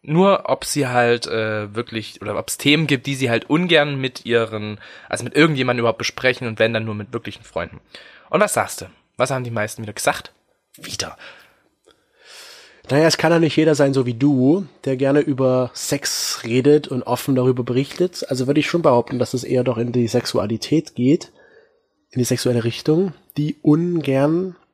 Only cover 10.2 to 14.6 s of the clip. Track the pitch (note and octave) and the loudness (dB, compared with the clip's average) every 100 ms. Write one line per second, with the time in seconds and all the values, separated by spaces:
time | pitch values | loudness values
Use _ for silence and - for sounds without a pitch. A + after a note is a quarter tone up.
10.2 | - _ _ _ _ - - - - - | -10 _ _ _ _ -20 -14 -10 -10 -12
11.2 | - - - _ _ _ _ _ _ _ | -20 -20 -20 _ _ _ _ _ _ _
12.2 | - - - - - _ - C3+ D#3+ - | -20 -20 -20 -20 -20 _ -2 2 4 4
13.2 | D#3+ E3 E3 - D#3 D3 C#3 C3+ B2 A#2 | 2 4 2 2 2 4 2 2 -2 0
14.2 | C#3+ C3+ B2+ F3+ | 2 4 4 2